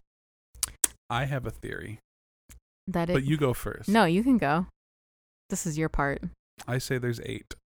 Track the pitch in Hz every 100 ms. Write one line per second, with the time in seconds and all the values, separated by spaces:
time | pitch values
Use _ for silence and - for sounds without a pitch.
0 | _ _ _ _ _ - - - - -
1 | - 117 139 139 120 - 110 - - 107
2 | _ _ _ _ - - _ _ - 175
3 | 170 151 135 156 135 120 107 - - 220
4 | 175 180 247 233 143 160 185 - _ _
5 | _ _ _ _ - 190 175 151 160 -
6 | 139 - 170 - _ - - 127 - 131
7 | 123 117 - 113 - - _